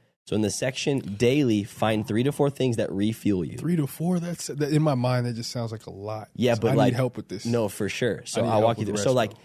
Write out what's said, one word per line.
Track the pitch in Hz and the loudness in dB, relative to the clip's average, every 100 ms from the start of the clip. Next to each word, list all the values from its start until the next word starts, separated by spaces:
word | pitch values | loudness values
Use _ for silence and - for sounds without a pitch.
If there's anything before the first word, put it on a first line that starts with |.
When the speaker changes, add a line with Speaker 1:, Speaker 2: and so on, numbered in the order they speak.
| _ _ - | _ _ -4
Speaker 1:
So | 107 | -2
in | |
the | 104 | 0
section | - 131 - - 139 | -2 -4 -2 -2 -2
daily, | - 101 120 143 131 107 | -2 2 2 4 4 2
find | 98 - 110 110 107 | 0 -2 0 0 0
three | 110 | 0
to | 131 | 0
four | - 143 | 2 0
things | - 131 117 | 2 0 0
that | 107 | -2
refuel | 95 104 110 110 95 | 0 0 0 0 0
you." | 78 - | -2 -6
Speaker 2:
Three | 151 175 | -2 0
to | 143 | -2
four? | - 165 180 | -2 -2 -2
That's, | 170 170 - | -4 -8 -8
that, | 143 147 | -4 2
in | 151 | 4
my | 156 | 4
mind, | 131 127 127 123 | 2 2 2 0
that | |
just | 117 117 | -4 -6
sounds | 127 117 | -6 -6
like | 110 - | -8 -12
a | |
lot. | 98 104 107 - | -12 -10 -10 -10
Speaker 1:
Yeah, | - 120 | 0 2
Speaker 2:
So | 113 | 4
Speaker 1:
but, | 113 | 4
Speaker 2:
I | |
need | 135 | 4
Speaker 1:
like, | 131 | 4
Speaker 2:
help | 117 127 113 | 4 -2 -4
with | - | -10
this. | 95 117 | -6 -2
Speaker 1:
no, | 120 104 | 0 0
for | - 101 | -2 -4
sure. | - 123 95 - | -2 -2 -2 -4
So | - | -2
Speaker 2:
I | |
need | 117 | 2
Speaker 1:
I'll | 110 | 4
Speaker 2:
help | |
Speaker 1:
walk | 113 117 | 4 2
you | |
Speaker 2:
with | 104 | -2
the | |
Speaker 1:
through. | 104 | 0
So, | 101 | 2
Speaker 2:
rest, | 127 | 2
Speaker 1:
like, | 113 | 0
Speaker 2:
though. | - | -4